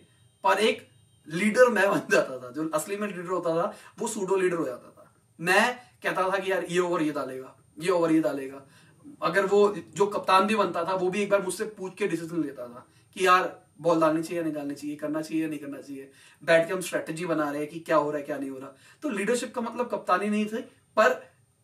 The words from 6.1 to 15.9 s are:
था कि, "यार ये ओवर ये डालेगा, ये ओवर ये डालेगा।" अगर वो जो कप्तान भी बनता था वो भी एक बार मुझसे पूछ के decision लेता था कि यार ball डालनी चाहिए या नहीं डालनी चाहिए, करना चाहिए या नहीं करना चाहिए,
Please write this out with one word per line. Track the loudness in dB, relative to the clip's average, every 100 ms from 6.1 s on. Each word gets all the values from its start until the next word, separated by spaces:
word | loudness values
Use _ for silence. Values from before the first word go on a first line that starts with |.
| -2 0
था | 0
कि, | -2
"यार | -2 0
ये | 0
ओवर | 0 0
ये | 0
डालेगा, | -2 -6 -10 -14 -20 _ -8
ये | 0
ओवर | 2 4
ये | 4
डालेगा।" | 2 -2 -8 -12 -20 -20 _ _ -20 -4
अगर | 0 0 4
वो | 4 4 2 -8 0
जो | 0
कप्तान | 0 4 4 4
भी | 2
बनता | 0 0 -2
था |
वो | 0 0
भी | 0
एक | 2
बार | 0
मुझसे | 0 -6 -8
पूछ | -8 -12 -4
के | -4
decision | -4 -4 -4
लेता | -4 -6 -14
था | -16 -20 _ _ 0
कि | 4
यार | 4 4 -6 _ -4
ball | 0 4
डालनी | 4 2
चाहिए | -2 -4
या |
नहीं | -4
डालनी | -4 -6 -8
चाहिए, | -10 -8
करना | -6 -6
चाहिए | -4 -4
या | -2
नहीं | -6
करना | -10 -12
चाहिए, | -12